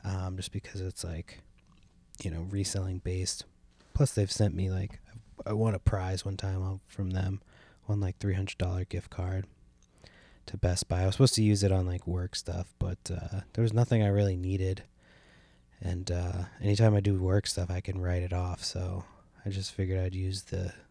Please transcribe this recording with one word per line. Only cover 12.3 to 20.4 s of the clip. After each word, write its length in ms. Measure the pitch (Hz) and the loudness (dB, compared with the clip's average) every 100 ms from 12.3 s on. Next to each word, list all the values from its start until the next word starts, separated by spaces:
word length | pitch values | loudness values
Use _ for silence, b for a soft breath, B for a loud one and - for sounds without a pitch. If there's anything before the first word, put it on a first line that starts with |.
| - | -6
stuff, 380 | - 87 90 _ | -6 -6 -8 _
but, 320 | 92 90 - | -4 -4 -6
uh, 300 | 90 - 95 - | -6 -4 -6 -6
there 120 | - | 0
was 100 | 113 | 2
nothing 280 | 107 120 117 | 4 4 6
I 60 | 104 | 6
really 300 | 101 101 92 | 6 4 2
needed. 460 | 90 95 92 95 - B B B B B B B B _ | -2 0 0 -2 -8 B B B B B B B B _
And, 280 | 92 90 92 | -4 -4 -2
uh, 360 | 87 87 90 90 - | -2 -2 -4 -6 -4
anytime 340 | 101 104 110 104 | 2 6 6 6
I 60 | |
do 180 | 101 95 | 4 2
work 280 | 92 98 - | 4 2 2
stuff, 220 | - 87 | -2 -2
I 120 | 90 | -2
can 180 | - 92 | -4 -4
write 240 | 90 90 | 0 0
it 80 | 90 | 0
off. 320 | 90 90 90 | -2 -2 -4
So 400 | - 90 90 92 - B B _ | -6 -4 -4 -6 -10 B B _
I 60 | - | -6
just 240 | 98 95 | -4 -6
figured 260 | - 95 92 | -4 0 0
I'd 160 | 92 92 | 0 -2
use 280 | 92 95 | -4 -4